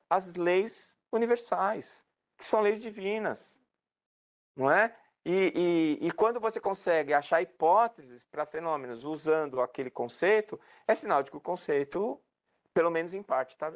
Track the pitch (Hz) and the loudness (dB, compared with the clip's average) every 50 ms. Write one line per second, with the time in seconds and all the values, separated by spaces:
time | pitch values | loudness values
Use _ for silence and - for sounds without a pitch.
0 | _ _ 170 196 190 180 170 180 170 175 180 190 208 233 - - - - _ _ | _ _ 0 0 0 -4 -6 -2 0 2 2 2 2 0 -6 -14 -20 -20 _ _
1 | _ _ - 220 233 226 240 240 240 - 185 175 185 202 220 - - - - - | _ _ -2 0 2 2 0 -2 0 -4 -2 0 0 -2 -2 -4 -8 -14 -20 -20
2 | _ _ _ _ _ _ _ _ - - - 214 208 208 220 214 247 226 208 214 | _ _ _ _ _ _ _ _ -2 0 2 4 4 2 2 0 -6 -12 -12 -6
3 | 190 196 214 220 214 165 110 - - - _ _ _ _ _ _ _ _ _ _ | -4 -4 -4 -2 -2 -4 -6 -6 -10 -20 _ _ _ _ _ _ _ _ _ _
4 | _ _ _ _ _ _ _ _ _ _ _ 139 131 139 156 190 220 233 - - | _ _ _ _ _ _ _ _ _ _ _ -2 2 4 4 4 2 0 -2 -10
5 | _ _ _ _ _ 165 180 190 190 170 - - 180 175 175 165 160 156 151 - | _ _ _ _ _ -2 0 2 2 0 0 0 0 2 2 2 2 0 0 -2
6 | - 170 165 - 214 226 240 240 214 220 214 233 - 202 196 - - 185 170 160 | -2 -4 0 0 0 0 0 0 -4 -4 -4 -2 -4 -4 -6 -4 0 0 2 2
7 | 147 139 147 143 143 - 170 165 185 - - _ 160 165 180 214 233 233 - - | 2 2 0 0 2 2 0 0 0 -2 -4 _ 2 4 6 6 4 2 -2 -10
8 | 143 127 123 120 - _ - 147 151 - - 160 170 165 156 143 131 123 120 113 | -20 -20 -20 -20 -20 _ -8 -8 -6 -6 -8 -8 -6 -4 -4 -4 -6 -8 -10 -10
9 | 127 147 160 147 143 156 156 160 151 143 127 127 123 - - - 131 127 - - | -8 -8 -8 -4 0 2 2 2 2 -2 -2 -2 -2 -2 -2 -8 -8 -8 -6 -6
10 | 120 120 - - 165 185 214 214 214 - - - - _ - _ _ - 220 - | -8 -8 -4 0 2 2 2 2 0 -4 -12 -16 -16 _ -20 _ _ 0 0 0
11 | - 214 170 143 135 - - 147 - - 180 175 - - 147 143 143 139 - 139 | 0 0 0 0 0 -2 -8 -12 -8 -6 -8 -6 -4 -2 0 0 0 -2 -4 -4
12 | 202 247 277 - _ _ _ _ _ _ _ _ _ _ _ 185 165 170 170 165 | -4 -4 -6 -8 _ _ _ _ _ _ _ _ _ _ _ 2 2 4 2 0
13 | 165 170 185 196 202 - - 131 131 - - _ 151 160 165 | -2 -4 -8 -12 -6 -2 -2 -2 -2 -4 -8 _ -10 -10 -10